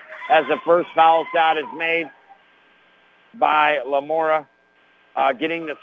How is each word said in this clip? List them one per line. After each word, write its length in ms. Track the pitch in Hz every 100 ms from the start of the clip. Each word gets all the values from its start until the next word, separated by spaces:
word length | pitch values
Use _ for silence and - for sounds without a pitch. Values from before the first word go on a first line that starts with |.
| - - -
as 160 | 151 135
the 100 | 143
first 240 | 151 170 170 160
foul 280 | 160 165 151
shot 260 | 170 160 156
is 60 | 139 151
made 340 | 165 165 156 - _ - _ _ _ _ _ _ _ _ _
by 440 | 117 147 151 151 147 123
Lamora, 600 | 139 147 160 160 156 139 _ _ _ _ _ _
uh, 180 | - 135
getting 340 | 127 160 165 160
the 100 | 139